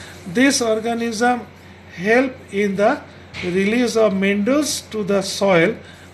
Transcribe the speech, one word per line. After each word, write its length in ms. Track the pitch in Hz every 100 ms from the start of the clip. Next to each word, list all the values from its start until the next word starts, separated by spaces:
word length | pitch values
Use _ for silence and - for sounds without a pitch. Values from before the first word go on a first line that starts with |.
| - - 190
This 280 | 185 277 262
organism 800 | 226 220 226 233 233 214 240 240 208 - - - - - 196
help 220 | 240 269 - - 196
in 220 | 208 190
the 180 | 214 294 - - - - 180
release 520 | 185 196 240 233 220
of 160 | 214
minerals 540 | 196 196 202 202 294 285
to 360 | - - 214 190
the 100 | 196
soil 500 | 190 - 196 170 180 - - - -